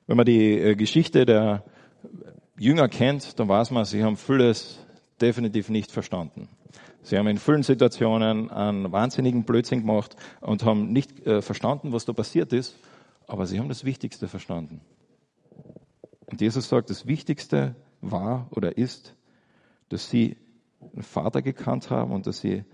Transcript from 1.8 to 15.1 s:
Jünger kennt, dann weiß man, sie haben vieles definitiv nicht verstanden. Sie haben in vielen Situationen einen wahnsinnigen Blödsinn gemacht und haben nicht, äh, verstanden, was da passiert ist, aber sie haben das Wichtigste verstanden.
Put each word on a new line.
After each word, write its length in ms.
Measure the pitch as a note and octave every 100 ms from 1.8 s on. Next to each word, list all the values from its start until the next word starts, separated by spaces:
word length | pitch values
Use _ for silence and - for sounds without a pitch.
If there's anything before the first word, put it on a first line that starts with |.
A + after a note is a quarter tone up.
| _ _ - - - - _ -
Jünger 300 | A2 D#3+ B2
kennt, 500 | - B2 C#3+ - -
dann 100 | G#2+
weiß 220 | G2 A#2
man, 160 | B2 G2+
sie 180 | G#2+
haben 140 | A2 G#2
vieles 600 | - C3+ A#2+ A2 - - - - _ -
definitiv 480 | A#2 A#2 A2+ G#2+ G2
nicht 200 | A2 -
verstanden. 580 | - - F#2 D#2 - - _ - - - -
Sie 140 | - G2
haben 120 | G#2
in 100 | G#2
vielen 240 | - D3+
Situationen 880 | C3+ B2 B2 - A2+ A2+ A2 A2 A2+
einen 420 | G#2+ G#2 G2+ F#2+
wahnsinnigen 520 | G2 B2 - B2+ B2
Blödsinn 360 | A2 A#2 A#2 B2+
gemacht 360 | A2 G#2+ - - - -
und 220 | - G#2
haben 280 | A2+ G#2 G#2+
nicht, 340 | B2 - - -
äh, 140 | G#2
verstanden, 520 | - G2+ A2 C#3+ D3+
was 120 | A#2
da 80 | -
passiert 400 | A2 G#2+ D#3+ -
ist, 240 | B2 B2 - - - _ _ -
aber 200 | A2+ F#2
sie 120 | F#2+
haben 120 | C#3+
das 140 | B2
Wichtigste 440 | C3 C3 A#2 - G#2
verstanden. 540 | F#2 - E2+ D#2 D#2 _ _ _